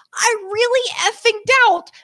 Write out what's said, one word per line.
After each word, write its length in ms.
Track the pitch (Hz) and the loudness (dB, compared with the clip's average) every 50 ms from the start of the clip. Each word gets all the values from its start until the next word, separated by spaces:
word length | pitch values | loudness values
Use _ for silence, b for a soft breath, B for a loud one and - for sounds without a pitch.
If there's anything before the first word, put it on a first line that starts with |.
| B B | B B
I 240 | - - - 480 453 427 | -8 -2 -2 -2 -2 -2
really 480 | 381 381 415 440 494 480 508 523 508 - - | -6 -8 -2 -2 0 0 0 -2 -2 -4 -6
effing 440 | - 339 403 440 - - 480 427 415 415 - 539 523 480 427 | -4 -4 -4 -4 0 -2 -2 -2 0 -2 0 2 4 4 4
doubt 220 | 349 349 - - B B | 2 0 -4 -12 B B